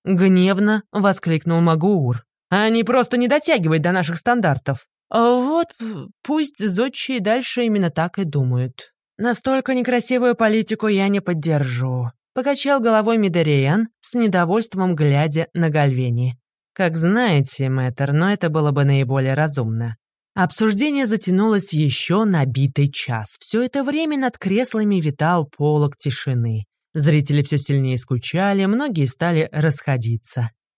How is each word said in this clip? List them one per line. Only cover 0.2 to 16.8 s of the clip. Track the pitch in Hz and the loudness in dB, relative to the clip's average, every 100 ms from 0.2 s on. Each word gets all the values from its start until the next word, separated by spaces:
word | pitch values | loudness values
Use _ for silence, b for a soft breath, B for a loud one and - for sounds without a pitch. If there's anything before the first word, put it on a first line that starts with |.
| 190 185 185 196 208 214 - | 4 6 4 2 2 0 -2
воскликнул | 202 202 190 170 160 170 170 | 0 0 2 0 -2 0 2
Магуур. | 170 165 185 196 127 117 - _ - | 2 2 2 2 0 -4 -8 _ -2
«Они | 190 214 226 | 0 2 2
просто | 220 254 247 247 | 2 2 2 0
не | 240 | 2
дотягивают | 294 311 254 160 160 | 0 2 0 2 0
до | 170 | 2
наших | 185 160 262 | 0 0 -2
стандартов». | 240 240 175 131 - 123 - _ - | 0 0 2 0 -2 -6 -8 _ -4
«А | 233 233 | 0 2
вот | 247 254 330 339 - | 2 2 0 -2 -6
п-, | 226 185 196 _ | -12 -10 -14 _
пусть | - 311 294 - | -4 -2 -2 -2
зодчие | 208 180 269 - - 254 | -2 0 -2 -4 -6 -4
дальше | 196 240 240 247 | 0 -2 -2 -2
именно | 233 208 175 | 0 0 0
так | - 175 - | -2 -4 -4
и | |
думают». | 175 143 127 123 127 - - _ _ - | -2 0 0 0 -2 -8 -20 _ _ -4
«Настолько | 233 226 269 262 262 | -2 -2 0 -2 0
некрасивую | 254 240 247 - 254 247 240 | -2 0 0 0 0 2 2
политику | 220 220 - 220 214 | 2 0 -2 -2 0
я | 196 196 | 0 2
не | 202 | 0
поддержу», | 196 165 160 147 131 123 131 127 120 - _ | -2 -4 0 0 0 -2 -4 -4 -6 -8 _
покачал | - 262 269 277 277 | -6 -2 -2 0 2
головой | 226 220 214 226 | 2 2 2 2
Мидериен, | 196 170 156 139 135 196 226 _ | 2 2 2 2 2 0 -2 _
с | - | -6
недовольством | 240 220 180 170 214 226 185 185 | 0 2 2 2 0 -2 -2 0
глядя | 160 147 139 156 151 - | 2 2 2 0 -2 -4
на | 170 165 | -2 0
Гальвени. | 151 143 127 127 120 127 123 _ _ _ | 2 2 0 -2 -2 -2 -6 _ _ _
«Как | - | -2